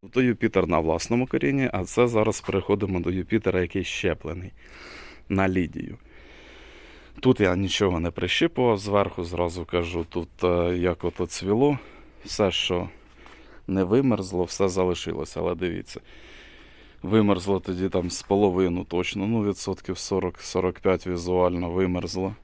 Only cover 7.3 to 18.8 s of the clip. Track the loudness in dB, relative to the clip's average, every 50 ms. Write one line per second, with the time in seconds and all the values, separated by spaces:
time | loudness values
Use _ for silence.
7.3 | 4 6 4 2 4 2 0 -2 0 2 2 2 2 2 -2 -2 -2 -4 -4 -2
8.3 | 0 0 0 0 2 2 2 2 2 2 0 0 2 2 2 2 -2 -6 -8 -6
9.3 | -2 -2 -2 -2 -2 -6 -10 -2 -2 -2 -2 0 -4 -6 -6 -4 -6 -8 -8 -8
10.3 | -8 0 0 2 2 4 2 0 0 0 0 0 -2 0 -4 -6 -4 -4 -6 -4
11.3 | -4 -6 0 0 2 4 4 2 2 0 -6 -14 -20 -20 -20 -20 -20 -20 -12 -10
12.3 | -2 0 0 0 2 0 -2 -2 -2 -4 -4 -6 -12 -18 -20 -20 -20 -20 -20 -20
13.3 | -20 -20 -20 -20 -20 -18 -8 -2 0 0 2 4 4 4 4 4 2 0 -2 -4
14.3 | -2 -2 -2 -2 -2 0 0 0 2 2 0 0 0 -2 -4 -8 -6 -6 -8 -8
15.3 | -6 -4 -4 -4 -2 -2 -4 -4 -4 -6 -10 -12 -16 -16 -18 -20 -20 -20 -20 -20
16.3 | -20 -20 -20 -20 -20 -20 -20 -20 -20 -20 -20 -20 -20 -12 -6 2 4 4 4 4
17.3 | 2 2 2 0 0 0 0 -4 -4 -2 -2 0 0 0 -2 0 -4 -6 -2 0
18.3 | 2 4 4 4 4 4 2 2 0 -2